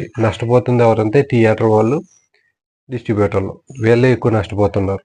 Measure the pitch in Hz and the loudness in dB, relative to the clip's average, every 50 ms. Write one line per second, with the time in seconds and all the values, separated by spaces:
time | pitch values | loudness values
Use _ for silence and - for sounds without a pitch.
0 | - - - 113 113 107 - - 120 113 123 123 120 123 123 120 117 113 110 113 | -2 -6 -6 -2 -2 -2 -2 -4 -4 0 0 0 2 0 0 2 4 2 2 2
1 | 110 107 107 - - - 127 117 113 110 110 - 113 110 107 110 - 113 139 170 | 0 0 2 0 0 2 2 2 2 2 2 2 2 2 2 2 2 0 -2 -4
2 | 196 _ _ _ _ _ _ _ _ _ _ _ _ _ _ _ _ - 127 120 | -6 _ _ _ _ _ _ _ _ _ _ _ _ _ _ _ _ -12 -12 -10
3 | - - 110 104 101 98 104 98 95 95 - - _ _ - - 110 113 117 120 | -6 -4 -2 0 0 0 0 -4 -4 -4 -10 -16 _ _ -12 -4 2 2 4 4
4 | 123 127 123 113 - 123 113 110 95 - 104 98 104 98 - 104 95 92 98 95 | 4 2 2 2 0 -2 -2 -2 -4 -4 -2 -2 -2 0 0 -2 -4 -4 -4 -6
5 | _ | _